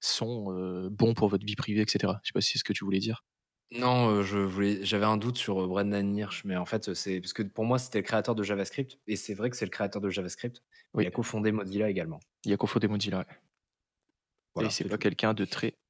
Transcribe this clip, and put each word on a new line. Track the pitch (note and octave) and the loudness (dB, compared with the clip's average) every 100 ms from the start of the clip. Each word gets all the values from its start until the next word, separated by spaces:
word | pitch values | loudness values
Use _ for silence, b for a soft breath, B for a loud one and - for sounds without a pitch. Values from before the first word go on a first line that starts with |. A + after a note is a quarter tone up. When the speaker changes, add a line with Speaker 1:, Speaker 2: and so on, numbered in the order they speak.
Speaker 1:
sont, | - - A2+ A#2+ G2 | -2 -2 -2 -4 -4
heu, | F#2 F#2 F2+ F#2 | -4 -4 -4 -6
bons | G#2 A#2 | 2 2
pour | A2+ G#2 | 4 4
votre | F#2+ G#2 | 2 0
vie | G2+ | -4
privée, | - G#2+ | 0 0
et | G#2+ | 2
cetera. | C3 A#2+ G#2+ | 2 0 0
Je | - | -2
sais | |
pas | B2 | 0
si | A2+ | 0
c'est | - | 0
ce | - | -2
que | |
tu | G2+ G2 | -4 0
voulais | F#2+ | 0
dire ? | A2 A#2 - _ _ _ _ | 0 -4 -8 _ _ _ _
Speaker 2:
Non, | A#2+ B2 B2 A#2 G#2 | -2 2 4 6 4
heu, | |
je | G2 G2+ | 4 2
voulais, | F#2+ F#2+ G2+ G2+ G2 | 0 2 2 2 0
j'avais | G#2+ G#2+ | 2 4
un | G#2+ | 4
doute | A#2 A#2+ | 2 -2
sur, | - F#2+ | 0 0
heu, | F#2 | 2
Brendan | F#2 G2+ G2+ G2+ G2+ | 2 2 2 0 0
Hirsch, | G#2 - G2+ | -4 -6 -4
mais | F#2 | -4
en | F2+ | -2
fait, | A2 G#2 | -2 -2
heu, | |
c'est, | F2 G2+ F#2 | -4 -2 -4
parce | - | -4
que | - | -4
pour | G2+ - A2+ | -4 -2 0
moi, | B2+ | 0
c'était | B2 A2 | 0 -4
le | |
créateur | - A2 G#2 A2 | 0 0 2 0
de | |
JavaScript | G2+ G2+ F#2+ - C3 - - | 0 -2 -2 -4 -8 -8 -6
et | G#2 | -4
c'est | - | -4
vrai | G2 B2 | -4 -4
que | B2 | -2
c'est | G2 | -6
le | |
créateur | - G2+ G2+ | -2 -4 -2
de | G2+ | -2
JavaScript. | F#2 F2+ - A#2+ - _ b b - | -2 -4 -6 -8 -10 _ b b -2
Il | F2+ | 0
Speaker 1:
Oui. | |
Speaker 2:
a | |
cofondé | - A2+ A2 G#2+ | 0 -2 0 0
Mozilla | A2 F#2+ G2+ G#2+ | 0 -2 0 0
également. | F#2 E2 D#2+ - _ - | 0 -4 -8 -14 _ 0
Speaker 1:
Il | |
a | G2+ | 2
cofondé | G#2 A#2 G#2 | 2 2 2
Mozilla, | G#2 G2+ F#2 | 0 -2 -2
ouais. | - - _ _ _ _ _ _ _ _ _ _ _ - | -6 -12 _ _ _ _ _ _ _ _ _ _ _ -2
Et | A2 | 0
Speaker 2:
Voilà, | - | 0
Speaker 1:
c'est | |
Speaker 2:
c'est | F#2+ | -2
Speaker 1:
pas | G#2 | 0
Speaker 2:
tout. | |
Speaker 1:
quelqu'un | G#2 - A2 | 0 2 0
de | G#2+ F#2+ | 0 -2
très | - A2+ - _ | -2 -4 -4 _